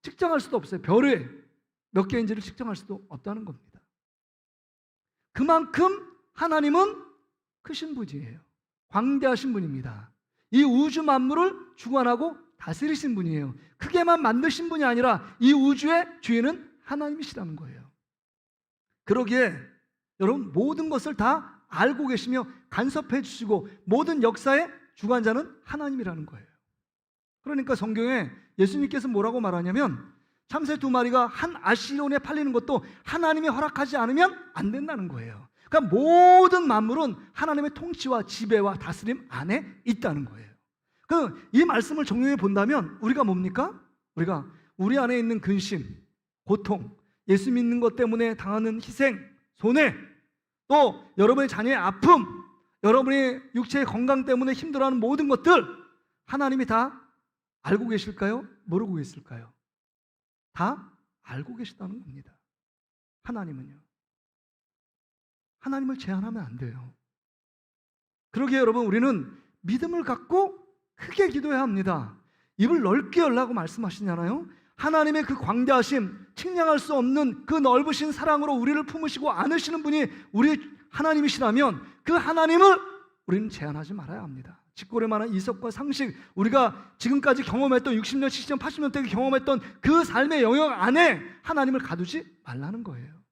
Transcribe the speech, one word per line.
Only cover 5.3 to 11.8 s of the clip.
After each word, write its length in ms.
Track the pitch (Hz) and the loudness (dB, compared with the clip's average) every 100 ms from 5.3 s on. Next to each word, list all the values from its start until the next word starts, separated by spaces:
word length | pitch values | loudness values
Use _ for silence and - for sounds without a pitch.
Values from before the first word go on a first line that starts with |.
그만큼 760 | - 285 330 - - 370 403 - _ _ | -2 2 2 2 2 2 0 -10 _ _
하나님은 720 | - 330 311 294 320 403 415 - _ _ _ _ _ | -6 0 2 2 2 2 -2 -18 _ _ _ _ _
크신 320 | - 294 320 | -14 -12 -10
분이에요. 460 | 262 208 143 120 139 _ _ _ _ _ | -10 -10 -12 -14 -18 _ _ _ _ _
광대하신 640 | 202 247 277 269 247 269 | -4 -2 0 0 0 -2
분입니다. 580 | 214 165 135 127 107 110 _ _ _ _ | -4 -4 -8 -10 -14 -20 _ _ _ _
이 140 | 240 | 4
우주 380 | 285 247 302 285 | 4 4 2 0
만물을 720 | 302 269 254 302 370 392 - | 2 2 2 2 0 -2 -18
주관하고 600 | _ | _